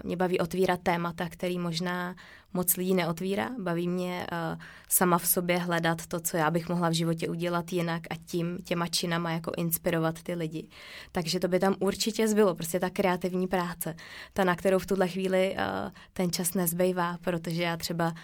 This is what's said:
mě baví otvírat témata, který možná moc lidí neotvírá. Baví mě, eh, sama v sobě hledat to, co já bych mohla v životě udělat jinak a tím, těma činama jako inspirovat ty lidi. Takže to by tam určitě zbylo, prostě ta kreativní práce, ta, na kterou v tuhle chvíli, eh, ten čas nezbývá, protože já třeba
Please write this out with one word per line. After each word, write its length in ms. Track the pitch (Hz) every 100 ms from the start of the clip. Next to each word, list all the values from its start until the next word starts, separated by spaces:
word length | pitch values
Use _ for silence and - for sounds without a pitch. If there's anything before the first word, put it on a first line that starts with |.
mě 140 | - 180
baví 220 | 185 180
otvírat 400 | 165 180 185 180
témata, 460 | 185 170 170 165 175
který 300 | - 180 180
možná 560 | 175 165 180 180 180 175 - - -
moc 220 | 180 180 -
lidí 160 | 180
neotvírá. 560 | 185 165 165 185 196 226 247
Baví 280 | 180 170 175
mě, 400 | 180 180 180 -
eh, 260 | 170 165 165 - - -
sama 280 | - 180 170
v 100 | 175
sobě 300 | 190 175 175
hledat 500 | 175 170 165 165 -
to, 120 | 175
co 180 | 165 175
já 140 | 156
bych 180 | 170 165
mohla 200 | 175 170
v 40 |
životě 360 | 165 165 165 170
udělat 440 | 170 175 175 170
jinak 280 | 180 170 165 165
a 60 | 165 -
tím, 320 | 175 170 180
těma 240 | - 170 170
činama 440 | 165 175 170 170
jako 200 | 165 165 -
inspirovat 680 | 170 165 180 165 160 165
ty 100 | -
lidi. 340 | 175 160 160 - - - - -
Takže 280 | 185 160 175
to 80 | 175
by 120 | 180
tam 160 | 190 196
určitě 480 | 190 202 233 214 220
zbylo, 280 | 214 208 165
prostě 240 | 165 180
ta 100 | 180
kreativní 580 | 180 190 180 180 180 185
práce, 480 | 185 170 165 165 160 - - -
ta, 100 | -
na 120 | 185 170
kterou 240 | 196 190
v 60 | 185
tuhle 220 | 190 185
chvíli, 480 | 190 185 185 190 196
eh, 340 | 196 190 202 - -
ten 180 | - 180
čas 220 | 165 175
nezbývá, 640 | 196 175 170 185 180 175 175
protože 420 | - 170 170 165
já 140 | 175 170
třeba 360 | - 170 170 165